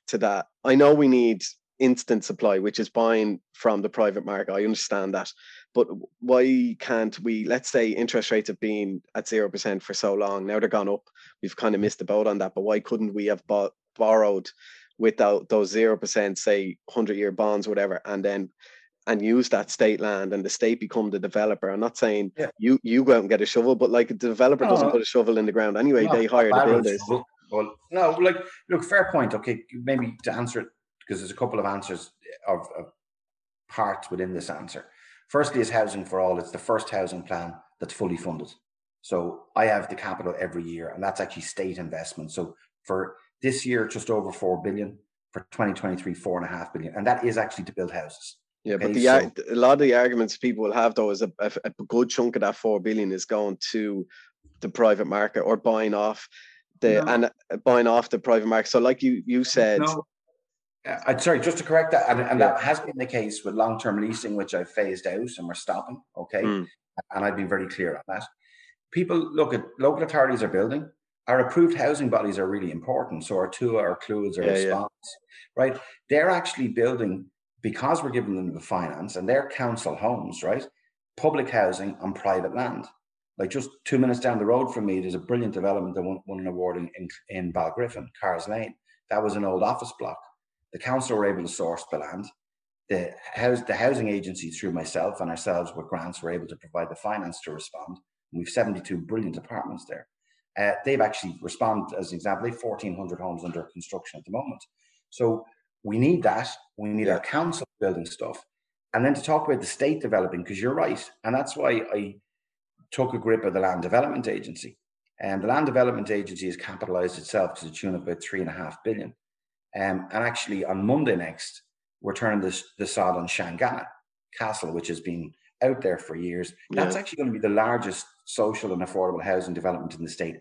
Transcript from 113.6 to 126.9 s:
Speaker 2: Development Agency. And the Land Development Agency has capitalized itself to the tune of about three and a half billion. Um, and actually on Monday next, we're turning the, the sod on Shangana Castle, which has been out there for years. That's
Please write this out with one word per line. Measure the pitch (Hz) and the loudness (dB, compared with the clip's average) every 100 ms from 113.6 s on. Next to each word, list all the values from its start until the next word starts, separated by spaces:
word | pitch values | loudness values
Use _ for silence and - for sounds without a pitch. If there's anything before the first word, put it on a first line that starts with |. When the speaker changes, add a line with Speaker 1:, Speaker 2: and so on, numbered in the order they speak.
| 95 90 | 0 0
Speaker 2:
Development | 85 113 143 - 113 | 2 2 2 0 -4
Agency. | 104 - - - - _ _ _ - | -4 -8 -14 -16 -20 _ _ _ -10
And | 98 95 | -4 -2
the | 104 | 0
Land | 135 151 | 2 2
Development | 123 123 117 104 | 4 4 2 -2
Agency | 104 92 87 92 | -4 -4 -8 -8
has | 87 | -8
capitalized | - 95 92 90 90 87 | -10 -10 -4 -2 -2 -4
itself | 80 107 90 - | -4 -2 -2 -4
to | 80 | -14
the | |
tune | 78 98 90 | -8 -6 -4
of | |
about | 90 85 | -6 -8
three | - 95 | -6 -6
and | 82 | -6
a | |
half | 82 78 - 110 | -8 -10 -8 -6
billion. | 110 120 - _ _ _ _ _ | -6 -8 -16 _ _ _ _ _
Um, | 101 98 95 92 | -6 -2 -4 -4
and | 107 | -2
actually | 120 120 - 98 82 | -2 -2 -4 -4 -2
on | 95 104 | -2 0
Monday | 143 131 92 | 2 2 0
next, | 82 - - - _ _ _ _ | -2 -10 -14 -16 _ _ _ _
we're | - | -8
turning | 95 113 104 | -2 0 0
the, | 92 95 - - | 0 -4 -10 -8
the | 95 | -4
sod | - 92 87 | 0 0 0
on | 85 | -2
Shangana | - 87 85 127 - - - _ _ _ - | -4 -6 -2 -2 -2 -10 -18 _ _ _ -8
Castle, | 113 107 82 | -6 -6 -6
which | 85 82 | -6 -6
has | 82 | -8
been | 90 85 78 - _ - | -8 -8 -10 -16 _ 0
out | 131 127 | 0 2
there | 95 85 | -2 -2
for | - 82 | -6 -8
years. | 87 87 87 - - | -6 -6 -8 -12 -6
That's | - - | -2 -2